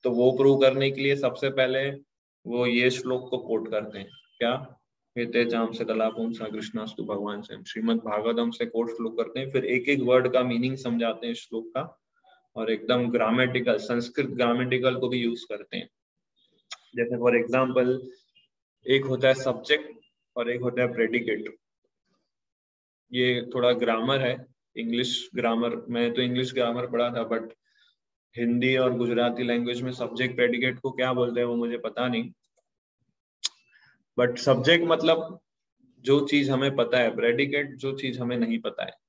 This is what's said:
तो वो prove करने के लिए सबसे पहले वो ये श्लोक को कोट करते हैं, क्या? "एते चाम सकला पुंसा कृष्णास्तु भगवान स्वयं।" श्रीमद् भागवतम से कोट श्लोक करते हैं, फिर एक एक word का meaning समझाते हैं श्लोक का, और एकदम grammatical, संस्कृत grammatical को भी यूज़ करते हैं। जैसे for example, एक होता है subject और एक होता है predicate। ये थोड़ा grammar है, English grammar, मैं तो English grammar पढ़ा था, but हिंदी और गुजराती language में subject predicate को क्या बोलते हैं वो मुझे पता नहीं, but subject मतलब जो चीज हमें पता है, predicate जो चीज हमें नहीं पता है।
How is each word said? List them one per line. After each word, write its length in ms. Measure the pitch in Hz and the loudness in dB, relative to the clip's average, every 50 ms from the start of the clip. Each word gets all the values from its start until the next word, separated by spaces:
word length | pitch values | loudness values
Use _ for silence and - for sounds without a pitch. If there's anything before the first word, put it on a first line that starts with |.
तो 80 | - 127 | 0 0
वो 220 | 120 117 123 127 | 2 4 4 4
prove 280 | 123 131 135 139 139 135 | 4 6 6 6 6 8
करने 300 | 135 131 131 135 139 135 | 6 6 6 4 0 0
के 100 | 135 135 | 0 0
लिए 160 | 139 139 139 | 0 0 0
सबसे 340 | 139 139 123 - - - 135 | 2 0 -2 -2 0 -4 -2
पहले 400 | 135 131 131 127 127 131 135 139 143 139 - _ _ _ _ _ _ _ _ | 2 2 2 2 2 0 -2 -2 -6 -8 -14 _ _ _ _ _ _ _ _
वो 200 | 113 120 120 123 | -6 -2 0 0
ये 240 | 120 120 120 123 127 | 2 2 4 4 4
श्लोक 400 | 123 - - 127 127 127 127 - | 2 0 -4 -2 -4 -4 -2 -4
को 80 | 127 123 | -6 -6
कोट 320 | - - 113 107 110 110 | -2 -2 -2 -2 -2 -2
करते 280 | 113 107 104 107 - 101 | -4 -4 -4 -6 -10 -12
हैं, 120 | 101 - - - _ _ _ _ | -14 -14 -18 -20 _ _ _ _
क्या? 420 | 120 117 123 135 135 - - _ _ _ _ _ _ _ _ 120 | 0 0 0 -2 -4 -12 -20 _ _ _ _ _ _ _ _ -6
"एते 320 | 120 117 120 120 120 117 | -6 0 2 2 2 2
चाम 220 | 117 117 113 113 | 2 0 0 -2
सकला 360 | 110 - 117 107 113 110 110 110 | -2 -6 -4 -2 0 0 0 0
पुंसा 400 | 110 117 113 117 113 - 110 110 | 0 -2 -4 -4 -4 -6 -8 -8
कृष्णास्तु 560 | 107 107 107 107 - 113 107 107 - - - | -8 -8 -10 -8 -8 -8 -10 -8 -10 -10 -8
भगवान 380 | 107 104 101 104 104 104 104 | -6 -6 -6 -4 -6 -8 -8
स्वयं।" 220 | 104 - 107 104 - | -10 -14 -16 -16 -14
श्रीमद् 340 | - - 113 110 117 117 113 | -12 -8 -2 0 0 0 0
भागवतम 520 | 113 107 104 107 107 117 117 117 117 117 | -2 -2 -4 -2 0 0 0 0 0 -2
से 160 | 113 - 120 | -2 -4 -6
कोट 240 | 113 - 113 117 117 | -4 -2 -2 -2 -2
श्लोक 260 | 113 - 117 113 113 | -4 -6 -6 -6 -4
करते 240 | - 113 113 - 127 | -4 -6 -4 -4 -8
हैं, 100 | 135 135 | -8 -2
फिर 140 | 135 131 - | -2 -2 0
एक 240 | 107 120 127 120 139 | 2 0 0 2 2
एक 120 | 143 135 | 0 2
word 320 | 123 120 127 127 127 127 | 4 4 4 6 4 4
का 100 | 123 127 | 2 2
meaning 340 | 123 123 120 117 123 131 131 | 2 2 0 0 0 -2 -4
समझाते 500 | 127 - 123 117 117 117 113 110 - 120 | -4 -4 -2 -2 0 0 -2 -2 -4 -6
हैं 80 | 120 117 | -8 -8
श्लोक 320 | 117 - _ 117 113 113 | -8 -10 _ -10 -8 -8
का, 340 | 113 - 127 156 170 - _ _ _ _ _ _ _ _ _ _ _ _ | -6 -6 -6 -6 -6 -12 _ _ _ _ _ _ _ _ _ _ _ _
और 160 | 110 110 110 | -6 -2 -2
एकदम 380 | 113 107 - - 127 123 123 117 | -2 -2 0 0 2 2 2 0
grammatical, 680 | 120 117 110 110 117 127 127 123 123 127 117 123 113 | 2 2 2 4 4 4 2 2 2 0 2 2 0
संस्कृत 500 | 101 - - 123 120 117 - - - 135 | 0 0 -2 -2 -2 -2 -4 -4 -4 -4
grammatical 720 | 123 - - 123 117 120 123 127 127 127 127 123 131 123 123 | -4 0 0 2 2 2 2 0 0 0 2 2 0 0 0
को 100 | 131 120 | -2 -2
भी 100 | 127 123 | 0 0
यूज़ 260 | 120 117 117 117 - _ | 0 -2 -2 -4 -8 _
करते 280 | 107 101 - _ - | -12 -12 -12 _ -10
हैं। 120 | 95 - - _ _ _ _ _ _ _ _ _ _ _ _ _ _ _ _ - _ _ _ - | -10 -10 -12 _ _ _ _ _ _ _ _ _ _ _ _ _ _ _ _ -20 _ _ _ -4
जैसे 200 | 120 117 120 123 | -4 -2 -2 -2
for 300 | 120 120 123 117 117 117 | 0 2 4 4 4 2
example, 540 | 117 120 131 131 127 127 131 127 123 127 131 127 - - _ _ _ _ _ _ _ _ _ _ _ _ _ _ - | 2 2 2 2 2 2 2 2 2 0 -2 -4 -12 -18 _ _ _ _ _ _ _ _ _ _ _ _ _ _ 2
एक 160 | 131 139 135 | 2 2 2
होता 240 | 135 131 120 131 131 | 0 -2 2 4 4
है 60 | 131 | 4
subject 680 | 131 135 - - 127 - - 147 151 151 - 113 - _ _ _ _ _ _ _ | 4 0 -4 -4 -4 0 0 0 0 0 -8 -18 -20 _ _ _ _ _ _ _
और 140 | 123 117 120 | -4 -2 -2
एक 100 | 123 123 | -2 -2
होता 220 | 123 123 120 123 | -2 -4 0 0
है 100 | 123 120 | 0 0
predicate। 640 | 117 113 113 110 117 123 113 113 107 107 107 - - _ _ _ _ _ _ _ _ _ _ _ _ _ _ _ _ _ _ _ _ _ _ _ _ _ _ _ _ _ _ _ | 2 0 0 0 0 -2 -2 -2 -4 -4 -6 -12 -14 _ _ _ _ _ _ _ _ _ _ _ _ _ _ _ _ _ _ _ _ _ _ _ _ _ _ _ _ _ _ _
ये 380 | 123 123 123 127 123 120 - - - | -2 0 2 2 2 0 -2 -4 -2
थोड़ा 180 | 127 120 123 | 2 2 2
grammar 480 | 123 117 120 117 113 113 117 131 139 135 | 4 2 2 0 0 0 0 0 0 0
है, 260 | 131 123 120 - - _ _ _ _ _ _ | 0 -2 -2 -4 -8 _ _ _ _ _ _
English 540 | 117 117 117 117 120 123 123 - - - - - | -8 -4 -2 -2 -2 -2 -2 -2 -6 -6 -6 -6
grammar, 420 | 123 120 117 113 113 120 120 117 | -2 0 0 2 2 0 -2 -4
मैं 380 | - - - 120 117 120 120 117 | -6 -8 -6 -2 0 0 0 0
तो 80 | 127 | 0
English 320 | 127 123 123 123 127 127 127 | 0 0 0 -2 -2 -2 0
grammar 320 | 131 120 117 117 123 120 | 0 0 0 0 -2 -4
पढ़ा 240 | 120 117 117 120 120 | -4 -2 0 0 0
था, 180 | 120 117 113 110 | -2 -4 -4 -2
but 220 | 117 - 110 - - _ _ _ _ _ _ _ _ _ _ _ _ _ _ _ _ | -2 -4 -4 -8 -14 _ _ _ _ _ _ _ _ _ _ _ _ _ _ _ _
हिंदी 400 | 117 120 117 120 120 123 131 131 | -2 0 0 2 2 4 4 4
और 180 | 127 127 127 120 | 4 2 2 2
गुजराती 480 | 113 120 120 117 117 120 120 120 123 | 0 0 0 2 2 2 0 0 -2
language 400 | 127 120 120 120 120 120 123 120 | -2 -2 0 0 0 -2 -4 -4
में 100 | 123 127 | -4 -6
subject 440 | 127 127 123 117 117 123 131 123 127 | -6 -6 -8 -6 -4 -4 -4 -4 0
predicate 440 | 120 123 123 120 120 123 131 127 127 | 0 2 2 2 0 -2 -2 -4 -4
को 100 | - 135 | -6 -8
क्या 220 | 131 - 127 127 | -4 -2 -2 0
बोलते 280 | 127 123 123 120 117 120 | 0 0 0 0 0 -2
हैं 60 | 123 | -2
वो 100 | 120 120 | 0 0
मुझे 220 | 120 117 117 120 117 | -2 -2 -2 -4 -6
पता 300 | - 113 - 120 123 127 | -6 -6 -4 -2 -2 -2
नहीं, 240 | 120 113 120 - - _ _ _ _ _ _ _ _ _ _ _ _ _ _ _ _ _ _ _ _ _ - - _ _ _ _ _ _ _ _ _ _ _ _ _ - | 0 -2 -4 -6 -12 _ _ _ _ _ _ _ _ _ _ _ _ _ _ _ _ _ _ _ _ _ -10 -10 _ _ _ _ _ _ _ _ _ _ _ _ _ 0
but 180 | 123 123 - - | 0 0 0 0
subject 460 | - 143 131 120 127 143 170 170 170 | 2 2 2 4 6 4 6 6 6
मतलब 560 | 165 160 156 156 165 165 165 - - - - _ _ _ _ _ _ _ _ _ _ _ _ | 2 2 2 4 2 2 2 0 -8 -12 -16 _ _ _ _ _ _ _ _ _ _ _ _
जो 280 | - 131 139 143 143 | 2 4 4 4 4
चीज 240 | 143 147 147 139 135 | 2 2 2 2 2
हमें 260 | 135 131 135 139 139 | 2 2 2 2 2
पता 220 | 139 120 113 127 127 | 2 2 2 4 2
है, 180 | 120 113 - | 2 2 2
predicate 580 | 110 110 117 120 131 143 139 143 147 147 139 131 | 2 2 2 2 2 0 0 0 -2 -4 -4 -8
जो 240 | - 135 135 135 135 | -8 -6 -6 -6 -4
चीज 200 | - 131 120 127 | -6 -6 -4 -4
हमें 200 | 123 120 123 120 | -4 -4 -2 -2
नहीं 200 | 117 113 117 113 | 0 -2 -2 -2
पता 260 | - 110 - - - | -4 -6 -6 -6 -10
है। 80 | - - _ _ | -10 -10 _ _